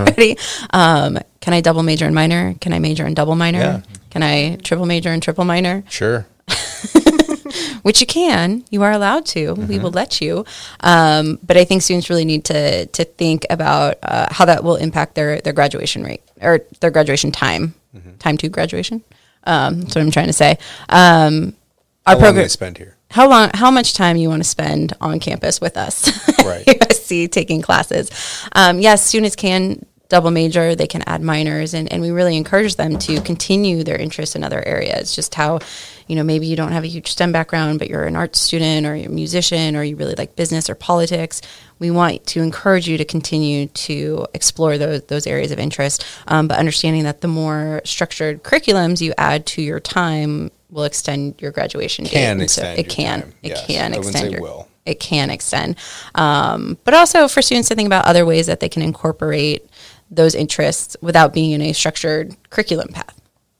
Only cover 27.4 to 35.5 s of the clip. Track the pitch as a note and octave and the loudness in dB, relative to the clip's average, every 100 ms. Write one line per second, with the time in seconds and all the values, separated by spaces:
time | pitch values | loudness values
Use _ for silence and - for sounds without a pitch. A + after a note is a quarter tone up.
27.4 | D#3+ D#3+ - - - - - - - - | -2 -2 0 0 0 -4 -4 -8 -12 -12
28.4 | - - F#3 F3+ G#3+ G#3 - A3 G#3+ - | -2 4 4 6 6 6 4 2 0 0
29.4 | G3 F#3 F#3+ - - _ - F3+ E3 E3 | 0 0 0 -4 -12 _ 2 2 4 2
30.4 | D#3+ E3+ E3 E3 D3+ D#3+ D3+ E3 D#3+ D3+ | 2 2 2 0 -2 -4 -4 -4 -2 0
31.4 | D#3 D#3 D#3 E3 D#3+ F3 E3+ F3 F3+ D#3+ | 0 -2 -4 -6 -4 -4 -2 0 0 0
32.4 | D#3 G3 G#3+ F#3 D#3+ F3+ - D#3 - E3 | 0 0 0 -2 -2 -2 -2 -2 -2 -4
33.4 | - F#3+ G3+ E3 D#3 - D#3 D#3 D#3 - | 0 2 2 0 -2 -4 -6 -8 -8 -6
34.4 | - - - - - - - - D#3+ - | -6 -6 -4 -4 -4 -4 -6 -6 -6 -2
35.4 | D3+ | -2